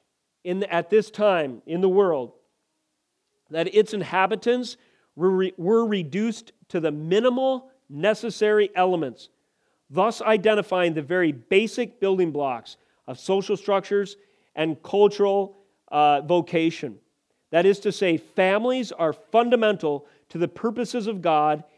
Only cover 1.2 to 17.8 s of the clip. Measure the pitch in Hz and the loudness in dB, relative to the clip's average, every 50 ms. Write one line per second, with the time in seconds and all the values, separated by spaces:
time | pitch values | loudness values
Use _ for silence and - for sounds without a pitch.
1.2 | 208 208 185 170 151 135 120 110 - - 165 175 190 190 185 202 202 180 160 135 | 2 2 2 2 -2 -4 -8 -12 -10 -8 -2 0 2 4 4 4 4 2 0 -2
2.2 | 123 110 - _ _ _ _ _ _ _ _ _ _ _ _ _ _ _ _ _ | -4 -8 -12 _ _ _ _ _ _ _ _ _ _ _ _ _ _ _ _ _
3.2 | _ _ _ _ _ _ 151 165 170 185 190 214 208 208 220 202 160 - 170 185 | _ _ _ _ _ _ -6 -4 -4 2 2 2 2 2 -2 -6 -6 -2 0 0
4.2 | 190 185 220 - - 240 247 254 247 226 - - _ _ _ _ _ _ _ 143 | 0 0 -2 -2 -2 -2 -2 -2 -4 -8 -14 -18 _ _ _ _ _ _ _ -2
5.2 | 170 190 190 185 190 185 - - 165 185 226 226 233 220 208 190 170 139 139 196 | 0 0 2 2 0 -2 -4 -4 -2 2 2 2 2 0 -2 -2 -4 -4 -4 -4
6.2 | 220 233 220 - - - _ _ _ _ - 175 156 156 147 151 156 165 185 214 | -2 -2 -4 -8 -14 -20 _ _ _ _ -6 -2 -2 -2 -4 -4 -2 0 0 2
7.2 | 240 254 247 262 262 262 262 254 - - _ _ _ _ 143 143 165 214 220 214 | 2 2 0 2 0 0 -2 -2 -6 -14 _ _ _ _ -8 -2 0 0 0 0
8.2 | - 226 - - 214 214 214 214 208 196 - 180 185 185 185 165 151 127 113 - | -4 -8 -4 -2 0 2 2 2 2 0 2 0 2 2 2 0 -2 -6 -8 -12
9.2 | - _ _ _ _ _ _ _ _ _ _ _ _ _ 135 180 196 233 226 - | -20 _ _ _ _ _ _ _ _ _ _ _ _ _ -2 0 0 0 -2 -2
10.2 | - 214 220 208 175 220 214 208 - - 190 180 180 170 156 156 143 131 180 185 | 0 0 2 4 4 2 2 2 0 0 0 0 0 0 0 -4 -4 -2 0 0
11.2 | 175 160 143 120 - _ 185 196 226 220 - 254 240 185 - _ 196 196 190 185 | 0 0 -2 -4 -4 _ 2 2 2 2 -2 -4 -6 -6 -4 _ -2 0 2 2
12.2 | 180 160 143 147 143 135 123 113 - - - _ _ _ _ _ _ - 127 - | 0 0 -2 -4 -4 -4 -6 -6 -10 -16 -20 _ _ _ _ _ _ -16 -16 -10
13.2 | - - 190 196 190 - 208 - - 208 196 190 - - 202 202 202 190 - - | -4 -2 -2 -2 0 -2 -4 -4 -2 0 0 0 0 -2 -2 -2 -2 -4 -10 -18
14.2 | _ _ _ _ _ _ _ 151 160 160 151 - - - - 202 208 202 202 - | _ _ _ _ _ _ _ -4 -4 -4 -4 -6 -8 -4 2 4 4 4 4 2
15.2 | 202 196 196 202 190 196 - _ _ _ _ _ _ _ - - 247 247 - 143 | 0 2 2 0 -2 -4 -10 _ _ _ _ _ _ _ 0 4 4 4 4 2
16.2 | 165 151 180 175 160 - 175 165 165 165 165 - - 123 101 - _ _ _ _ | 2 2 0 0 0 0 0 0 0 0 -2 -4 -10 -12 -12 -16 _ _ _ _
17.2 | _ _ _ _ _ _ 156 165 175 196 202 196 | _ _ _ _ _ _ 0 4 4 4 2 2